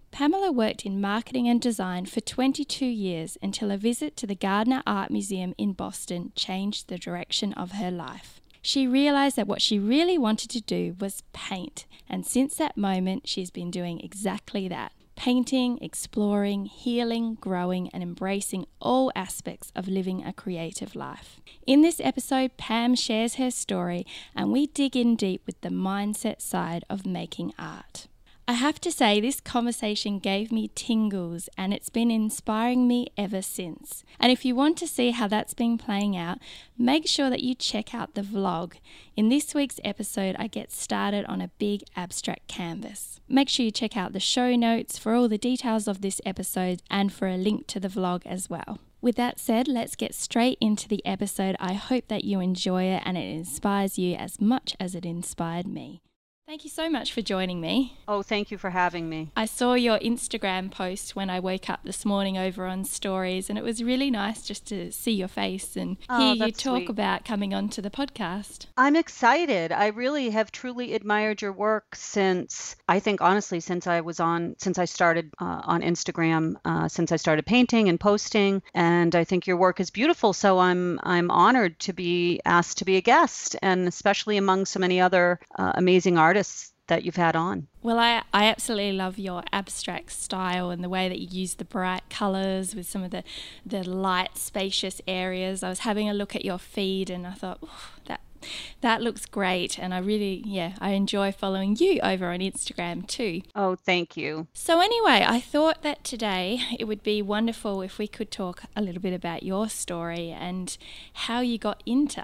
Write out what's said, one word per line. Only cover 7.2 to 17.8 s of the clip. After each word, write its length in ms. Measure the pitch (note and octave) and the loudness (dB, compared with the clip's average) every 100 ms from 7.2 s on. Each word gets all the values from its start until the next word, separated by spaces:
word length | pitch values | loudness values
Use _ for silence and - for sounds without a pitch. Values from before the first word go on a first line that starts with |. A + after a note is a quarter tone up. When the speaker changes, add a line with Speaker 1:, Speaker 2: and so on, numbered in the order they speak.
| - - G3+ - | -4 -2 -2 -4
Speaker 1:
of 180 | F3+ | -8
her 180 | G3+ F3+ | -4 -4
life. 480 | F3+ B2+ - - - _ - - | -4 -8 -14 -18 -20 _ -8 -2
She 220 | C#4 B3+ | 2 4
realized 480 | C4 C#4+ C#4 C#4 B3+ | 6 6 6 4 2
that 120 | G3+ | -2
what 140 | - | 0
she 160 | - G#3 | 0 2
really 400 | G#3 C#4+ F4 F4 | 4 4 4 4
wanted 320 | A3 A3 - | 2 0 -2
to 100 | A#3 | -6
do 340 | - F3 F3 F3+ | -4 -2 -2 -4
was 240 | G3 - - | -8 -8 -14
paint, 520 | - - F#3+ - - - - - | -12 -8 -8 -10 -14 -18 -18 -8
and 180 | F#3 - | -6 0
since 300 | B3 C4+ - | 2 2 0
that 220 | D#4 - | -2 0
moment, 500 | G3+ F#3 F#3 F#3+ - | 0 2 0 -2 -4
she's 240 | - F3+ | -6 -6
been 180 | F3+ F3 | -6 -6
doing 300 | F3+ F3 E3+ | -4 -6 -6
exactly 720 | E3+ G3 G3 G#3 - G3+ F#3 | -10 -6 -4 -4 -6 -6 -6
that. 240 | D3 G#2+ _ _ - | -6 -10 _ _ -4
Painting, 600 | B3+ B3 A#3+ C4 B3 A#3+ | 2 2 4 2 2 -2
exploring, 880 | D#3+ - - - G#3 G3+ G3+ G3+ G3 | -6 -10 -6 0 2 2 2 -2 -4
healing, 680 | - B3 A#3+ A#3 A#3 A3+ A3 | -6 -2 0 0 0 -2 -4
growing, 480 | F#3+ F3+ F3+ F#3 | -4 -2 0 0